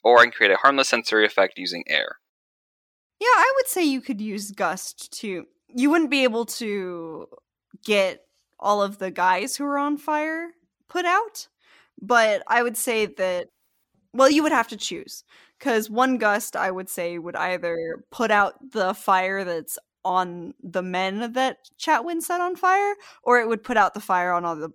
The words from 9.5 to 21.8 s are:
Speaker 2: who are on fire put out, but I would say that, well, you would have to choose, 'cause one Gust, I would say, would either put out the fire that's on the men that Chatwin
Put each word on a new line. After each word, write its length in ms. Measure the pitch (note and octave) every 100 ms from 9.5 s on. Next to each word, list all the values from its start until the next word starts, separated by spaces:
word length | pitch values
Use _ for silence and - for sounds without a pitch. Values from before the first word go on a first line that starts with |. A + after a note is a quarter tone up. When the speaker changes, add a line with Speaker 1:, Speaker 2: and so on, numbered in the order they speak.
| -
Speaker 2:
who 80 | C#4+
are 120 | C#4+
on 200 | C#4+ D4
fire 540 | - D4+ D#4 D#4+ E4+ - _ _ _
put 160 | F4+ F4
out, 440 | F#4+ A4 - - _ _ _ _ -
but 420 | G3 A#3+ A3 G3+ -
I 160 | A#3
would 140 | A#3+ A3+
say 300 | - A3 G#3
that, 400 | G#3 F#3 F3+ - _ _ _ _ _ _
well, 160 | A#3 C4+
you 120 | D4
would 120 | D#4
have 160 | D4 -
to 80 | G#3
choose, 480 | - E3 - - - _ _ _
'cause 300 | - A3+ A3
one 280 | A3 C4 B3
Gust, 380 | G#3+ G3+ - -
I 160 | F#3
would 160 | F#3 F#3
say, 300 | - F3 F3
would 160 | E3+ F3
either 720 | F3 F3+ E3+ E3+ E3 E3 -
put 220 | - A3+
out 220 | G#3 G3 - -
the 220 | A3 F#3
fire 500 | G#3 - F#3+ F#3 G3
that's 340 | F#3 E3 D3+ - - _ F#3
on 480 | F#3 F3+ F3 E3+ -
the 180 | F#3 F#3
men 520 | F#3 F3+ F#3+ G3+ A#3
that 240 | B3 C4 - -
Chatwin 440 | -